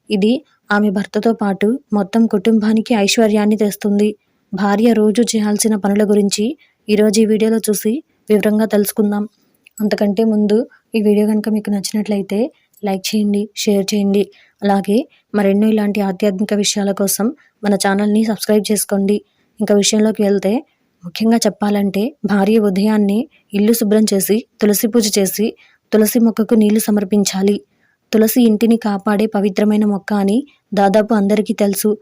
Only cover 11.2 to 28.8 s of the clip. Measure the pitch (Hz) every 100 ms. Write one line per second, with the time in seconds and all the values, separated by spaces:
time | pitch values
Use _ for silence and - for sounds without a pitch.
11.2 | 208 214 214 214 208 202 185 214 208 202
12.2 | 196 196 285 - _ _ 202 190 - 220
13.2 | 208 202 208 - - 202 196 208 196 202
14.2 | 196 _ _ _ 202 196 190 214 330 _
15.2 | _ 208 196 202 220 220 208 202 196 185
16.2 | 208 190 208 208 202 208 202 196 196 -
17.2 | 214 - _ _ 208 196 202 196 208 208
18.2 | 220 202 - 214 196 208 - 196 196 208
19.2 | - _ _ - 208 208 190 214 214 220
20.2 | 202 202 190 240 - _ _ _ 175 -
21.2 | 220 233 226 190 208 202 202 190 226 -
22.2 | 208 202 196 226 208 190 208 214 202 208
23.2 | 302 _ _ 202 208 233 208 214 214 196
24.2 | 185 214 - - 208 202 220 233 208 208
25.2 | 190 - 226 - _ _ - 214 214 247
26.2 | 226 208 208 226 208 214 - 208 196 208
27.2 | 196 190 196 202 - _ _ _ - 220
28.2 | 220 254 233 208 226 226